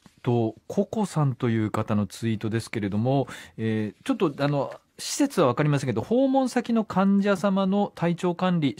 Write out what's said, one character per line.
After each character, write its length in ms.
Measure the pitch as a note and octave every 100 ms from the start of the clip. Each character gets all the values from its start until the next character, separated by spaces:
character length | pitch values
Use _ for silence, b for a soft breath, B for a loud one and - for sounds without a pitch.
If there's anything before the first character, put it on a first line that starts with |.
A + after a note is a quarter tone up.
| - _
と、 340 | - A#2+ A2+ - -
コ 180 | - G3+
コ 200 | A3+ G3
さ 200 | D#3+ C#3+
ん 100 | A#2+
と 140 | B2
い 80 | A2+
う 140 | G#2+
方 240 | A2 G#2+ G#2
の 120 | G2+
ツ 220 | - A2+
イ 40 | G#2+
ー 20 |
ト 120 | A2
で 120 | A2+
す 100 | -
け 80 | A2+
れ 100 | G2+
ど 80 | G#2
も、 300 | B2 C#3 B2 B B -
え 360 | A2 A2 G#2+ -
ー、 40 | -
ち 60 |
ょ 20 |
っ 40 | A#3
と 160 | E3+ C3+
あ 80 | C#3+
の、 240 | C#3+ - - _ -
施 160 | - -
設 260 | C#4+ G3+
は 60 | C3+
分 60 | A#2+
か 60 |
り 80 | D3+
ま 80 | C#3+
せ 80 | C3+
ん 40 |
け 40 |
ど、 80 | -
訪 260 | - A#3+ C4+
問 220 | C4+ B3+
先 240 | B3 A#3+
の 100 | A3+
患 380 | G#3 F#3 G3 G3+
者 140 | G3+ F#3+
様 320 | G3+ F#3+ F#3+
の 240 | G3+ G3+
体 220 | - E3+ E3+
調 180 | F3+
管 260 | E3+ F#3 F3
理、 140 | C#3